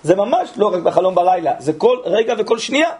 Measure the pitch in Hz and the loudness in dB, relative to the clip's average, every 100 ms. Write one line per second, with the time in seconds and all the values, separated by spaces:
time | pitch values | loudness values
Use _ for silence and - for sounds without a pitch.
0 | 151 190 208 339 349 - 202 180 170 165 | 2 2 2 0 -2 -2 0 0 0 2
1 | 185 180 175 185 156 120 127 151 214 202 | 2 2 2 2 0 -4 -4 0 0 0
2 | - 202 220 226 214 226 226 262 330 | 0 0 0 -2 -2 -2 -2 0 0